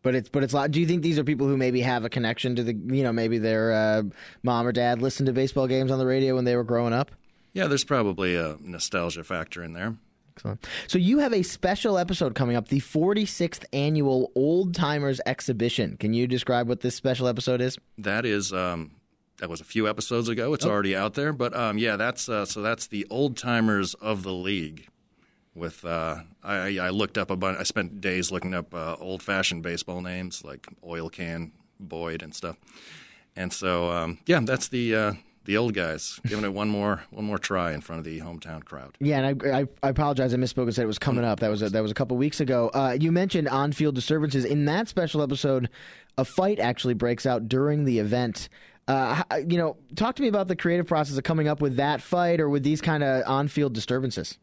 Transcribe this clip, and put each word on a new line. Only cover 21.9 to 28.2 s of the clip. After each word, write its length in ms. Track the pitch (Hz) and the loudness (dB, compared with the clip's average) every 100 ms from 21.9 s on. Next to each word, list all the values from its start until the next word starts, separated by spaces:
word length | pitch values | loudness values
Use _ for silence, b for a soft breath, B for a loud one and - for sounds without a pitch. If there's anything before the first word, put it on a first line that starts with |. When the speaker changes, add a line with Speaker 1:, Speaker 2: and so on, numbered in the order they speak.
Speaker 2:
that's, 340 | 104 113 - - | 0 -2 -2 -4
uh, 160 | 107 | -4
so 160 | 98 110 | -4 -4
that's 240 | 107 117 | -4 -4
the 220 | - 104 - | -6 -6 -4
Old 260 | 117 143 | 0 0
Timers 600 | 120 123 117 110 101 95 | 0 0 2 4 2 0
of 260 | - 110 104 | -4 -4 -4
the 100 | 95 | -4
League. 560 | 92 92 98 78 80 - _ _ b b b _ | -4 -2 -2 -4 -10 -20 _ _ b b b _
With, 280 | 82 85 - | -10 -10 -8
uh, 340 | 85 82 80 80 85 _ | -6 -4 -4 -6 -12 _
I, 340 | - 101 95 95 | -6 -4 -2 -2
I 120 | 90 | -2
looked 260 | 98 98 - | 0 -2 -2
up 140 | 95 | -2
a 40 | |
bunch, 220 | 92 95 92 | -2 -2 -2
I 60 | |
spent 360 | 90 - 90 104 | -2 -2 -4 -4
days 320 | 92 92 | -2 -2